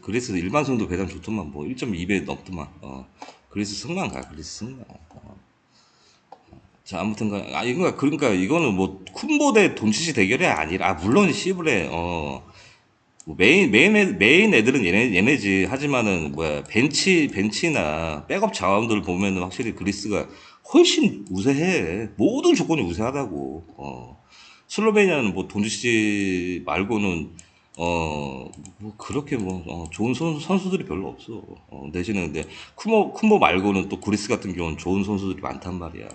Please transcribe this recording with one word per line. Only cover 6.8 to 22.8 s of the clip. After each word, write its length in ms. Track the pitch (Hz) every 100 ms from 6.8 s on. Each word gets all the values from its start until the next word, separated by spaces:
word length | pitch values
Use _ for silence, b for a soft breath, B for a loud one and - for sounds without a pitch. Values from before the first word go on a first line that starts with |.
자, 160 | - 87
아무튼 300 | 101 107 107
간-, 240 | 101 - 69
아, 80 |
이거, 320 | 117 127 170 -
그러니까 340 | 139 147 139
이거는 440 | 92 95 165 147 92
뭐, 280 | 92 - -
쿤보 400 | - 294 294 294
대 220 | 214 175 -
돈치치 380 | 110 107 165
대결이 320 | 120 95 135 175
아니라, 440 | 85 78 90 85
아, 40 | 85
물론 360 | 92 151 196
시브레, 560 | 117 180 185 160 107 71
어, 520 | 82 85 85 73 65 B B B B B _ _ _ -
뭐 100 | 76
메인, 340 | 98 185 170
메인 240 | 104 180 214
애-, 100 | 190 87
메인 360 | 101 165 220
애들은 300 | 143 110 139 90
얘네, 300 | 95 123 90
얘네지. 500 | 110 143 101 95 92
하지만은, 640 | 131 143 131 110 90 76
뭐야, 300 | 71 80 73
벤치, 640 | - 107 139 147 190 175 143
벤치나 920 | 95 104 104 170 135 78 78 82 76 -
백업 260 | 175 220
자원들 500 | - 92 101 117 107
보면은 380 | 87 90 101 95
확실히 300 | 92 - 113
그리스가 540 | 95 95 98 110 95 - B B B -
훨씬 520 | 285 349 - 220 - -
우세해. 800 | 95 117 139 175 170 85 95 113 -
모든 380 | 143 262 339 285
조건이 260 | 160 160